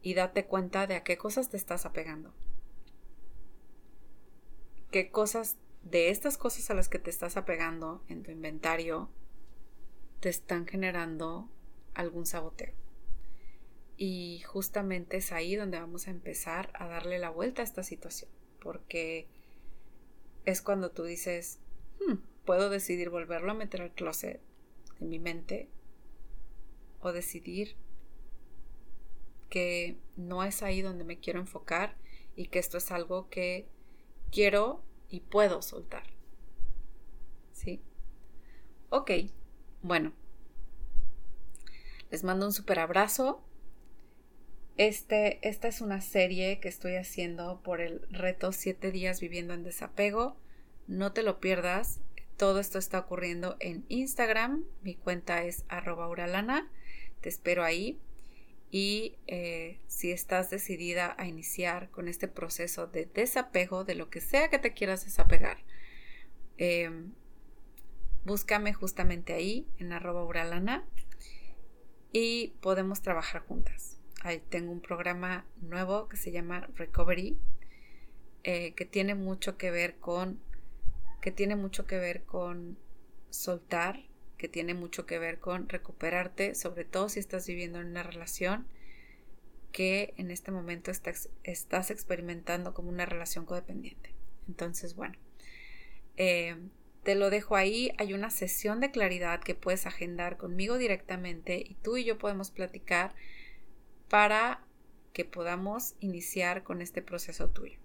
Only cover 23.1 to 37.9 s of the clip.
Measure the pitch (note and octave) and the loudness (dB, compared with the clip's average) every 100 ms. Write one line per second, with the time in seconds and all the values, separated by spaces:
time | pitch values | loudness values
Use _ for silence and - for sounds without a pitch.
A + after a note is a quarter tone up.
23.1 | E3+ E3 E3 F#3 G#3+ G#3 F#3 F3 - E3 | -6 -6 -4 -2 -2 -4 -6 -8 -6 -6
24.1 | D#3 - - - - - - - - D#3+ | -4 -8 -10 -16 -20 -20 -16 -12 -8 -4
25.1 | E3 E3+ E3 - F#3+ - - - - - | -2 -2 -4 -4 -4 -6 -12 -12 -14 -14
26.1 | - - - - - - - - - F3+ | -10 -6 -4 -4 -6 -8 -10 -14 -8 -6
27.1 | F3 F3 F3 - F#3 G#3 - - - - | -4 -6 -8 -8 -6 -6 -6 -4 -4 -6
28.1 | - - - - - - - - - - | -10 -8 -8 -8 -8 -8 -8 -6 -6 -2
29.1 | - - - - F#3 F3+ F3 E3+ F3 - | -2 -4 -8 -6 -2 0 0 -2 -6 -8
30.1 | - F3 F3+ G3 G3 G3+ F#3+ F#3+ F3+ E3 | -8 -6 -2 -2 -2 0 0 0 -2 -8
31.1 | E3+ - F3 F#3+ - - E3+ G#3 - - | -6 -6 -6 -6 -8 -2 -2 -2 -4 -8
32.1 | - - - F3+ G3 F3 F3 - F3 E3+ | -8 -8 -8 -2 -2 -2 -4 -4 -4 -2
33.1 | F#3 F#3 - F3+ F#3 - - - - - | -4 -4 -4 -2 -4 -8 -16 -16 -18 -16
34.1 | - - - G3+ G3+ A3 D#4 - - - | -4 0 6 6 6 4 0 -6 -10 -12
35.1 | F3+ - G#3 G#3 D#3+ - - - - - | -10 2 6 6 4 -4 -8 -8 -4 -4
36.1 | - - - - - - - - - - | -4 -8 -10 -6 6 6 6 2 -4 -8
37.1 | - - - - - - F#3 - | -6 -6 -6 -10 -8 -6 -6 -8